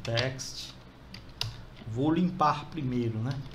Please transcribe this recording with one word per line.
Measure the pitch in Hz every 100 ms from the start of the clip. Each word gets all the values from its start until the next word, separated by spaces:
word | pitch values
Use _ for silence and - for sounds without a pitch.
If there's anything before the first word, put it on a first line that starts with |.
text. | - 117 131 135 - - - - - - - - - - - - - - -
Vou | 113 151
limpar | 165 180 - 151 147 -
primeiro, | 160 127 123 117 110
né? | 120 143 -